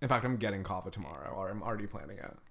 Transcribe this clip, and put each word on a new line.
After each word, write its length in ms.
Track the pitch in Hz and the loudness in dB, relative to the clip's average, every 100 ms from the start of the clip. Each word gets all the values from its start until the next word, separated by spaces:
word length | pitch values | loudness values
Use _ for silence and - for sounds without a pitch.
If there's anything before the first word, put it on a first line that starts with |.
In 80 | 131 | 4
fact, 160 | 123 123 | 6 6
I'm 120 | 123 | 4
getting 240 | 110 98 | 2 2
kava 300 | 95 92 95 | 0 -2 -4
tomorrow, 400 | 104 92 76 - | -6 -6 -6 -6
or 180 | 80 95 | -2 -2
I'm 140 | 104 | -2
already 240 | 107 107 101 | 0 0 -2
planning 300 | 107 71 101 | -4 -8 -8
it. 200 | - - - | -10 -12 -18